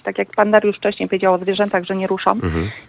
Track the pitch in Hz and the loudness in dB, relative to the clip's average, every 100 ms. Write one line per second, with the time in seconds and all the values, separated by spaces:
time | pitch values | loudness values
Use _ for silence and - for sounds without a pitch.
0 | - 196 196 - 208 214 208 196 202 - | -8 -6 -4 0 4 4 4 0 -4 -4
1 | 185 190 196 180 180 190 208 202 175 190 | -4 0 2 2 0 0 0 0 -2 -4
2 | 190 190 - 220 90 80 92 - | -2 0 0 0 0 -2 -4 -8